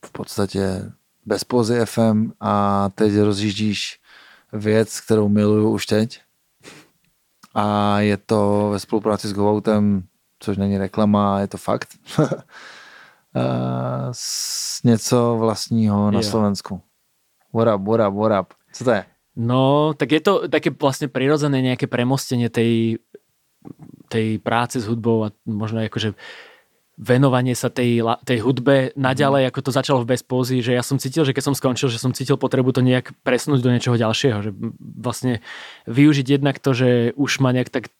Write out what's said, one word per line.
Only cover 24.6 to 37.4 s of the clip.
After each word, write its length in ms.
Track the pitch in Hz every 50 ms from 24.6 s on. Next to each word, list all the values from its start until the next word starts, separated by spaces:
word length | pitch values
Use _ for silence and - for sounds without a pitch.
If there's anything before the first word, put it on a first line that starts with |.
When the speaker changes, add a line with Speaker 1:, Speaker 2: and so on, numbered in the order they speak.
| 120 120 - 131
Speaker 2:
s 80 | 113
hudbou 400 | 101 117 117 107 117 113 113 110
a 80 | 107 104 _
možno 400 | _ - 113 101 110 107 110 113
akože 320 | 110 107 - 117 107 110 98 _ - - - - - - - _ _ _ _ _ _ _ _
venovanie 640 | - 110 107 123 127 139 139 123 127 123 131 123 -
sa 160 | - 123 -
tej 320 | - 127 120 120 117 113
la-, 160 | 113 117 -
tej 240 | - - 127 117 104
hudbe 480 | 120 131 123 123 139 139 135 131 131 -
naďalej, 480 | 143 135 127 135 131 147 139 139 139
Speaker 1:
Mhm. 80 | 131 127
Speaker 2:
ako 100 | - -
to 120 | 131 - 120
začalo 260 | 139 131 - 147 131
v 140 | 120 117 127
Bez 80 | 123
pózy, 400 | - _ 131 127 127 123 131 127
že 160 | 117 120 123 123
ja 80 | 120
som 160 | - 139 131
cítil, 240 | - 139 127 165 156
že 80 | 135 127
keď 100 | 139 131
som 120 | 147 139 -
skončil, 320 | - 131 127 117 - 135
že 80 | 113 117
som 160 | - 127 120
cítil 240 | - 135 120 143 131
potrebu 320 | - 131 - 131 127 127
to 160 | 123 - 127
nejak 320 | 127 127 127 120 - - _
presunúť 400 | _ - 127 120 - - 147 131
do 140 | 120 127 123
niečoho 240 | 120 - 123 123 113
ďalšieho, 400 | 117 110 110 - - 143 113 104
že 120 | 101 107
m-, 180 | 98 98 117 113 - - - - -
vlastne 460 | 120 113 123 117 - - 127 120 110 - - - - - - - - _ -
využiť 420 | 117 123 143 151 151 139 135 120
jednak 320 | 143 139 139 143 131 -
to, 80 | _ 139
že 180 | 131 117 131 123 123 120 117 120 120
už 260 | - 143 123 - -